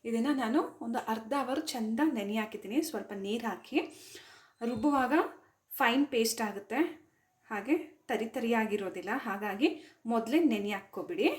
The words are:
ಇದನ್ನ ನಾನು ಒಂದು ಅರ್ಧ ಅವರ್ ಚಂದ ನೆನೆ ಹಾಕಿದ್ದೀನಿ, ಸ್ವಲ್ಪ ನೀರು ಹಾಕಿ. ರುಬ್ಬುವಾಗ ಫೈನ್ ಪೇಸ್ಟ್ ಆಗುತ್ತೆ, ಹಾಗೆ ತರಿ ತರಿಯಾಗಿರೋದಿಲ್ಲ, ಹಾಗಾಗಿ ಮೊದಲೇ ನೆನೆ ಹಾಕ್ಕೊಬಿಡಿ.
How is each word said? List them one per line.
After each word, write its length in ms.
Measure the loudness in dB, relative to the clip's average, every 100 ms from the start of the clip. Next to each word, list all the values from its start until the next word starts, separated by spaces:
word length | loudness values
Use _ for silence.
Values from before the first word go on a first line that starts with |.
| -2
ಇದನ್ನ 260 | 0 2 2
ನಾನು 220 | 2 0 0 -6
ಒಂದು 180 | -4 -4 -2
ಅರ್ಧ 260 | -4 0 -2
ಅವರ್ 240 | 0 -2 -2
ಚಂದ 340 | -4 -2 2 2
ನೆನೆ 220 | 2 -2 -2
ಹಾಕಿದ್ದೀನಿ, 420 | -2 -6 -2 -2
ಸ್ವಲ್ಪ 280 | 0 -6 -6 -6
ನೀರು 300 | -2 -2 -2
ಹಾಕಿ. 320 | -6 -2 -2 -2 -10 -20 -20 -20 -20 _ _
ರುಬ್ಬುವಾಗ 520 | -4 0 2 4 4 2 2 -6 _ _ _
ಫೈನ್ 340 | 2 4 4 2
ಪೇಸ್ಟ್ 340 | 2 2 0
ಆಗುತ್ತೆ, 380 | -4 -4 -4 0 0 -2 _ _ _ _ _
ಹಾಗೆ 260 | -6 0 -2 -2 -18 -4
ತರಿ 200 | -4 -2
ತರಿಯಾಗಿರೋದಿಲ್ಲ, 840 | -2 2 2 2 -2 -4 -6 -4 -4
ಹಾಗಾಗಿ 520 | -4 -4 -4 2 0 0 -14 _ 0
ಮೊದಲೇ 340 | 0 2 4
ನೆನೆ 280 | 4 2 -2
ಹಾಕ್ಕೊಬಿಡಿ. 540 | -4 -6 -10 -6 2 2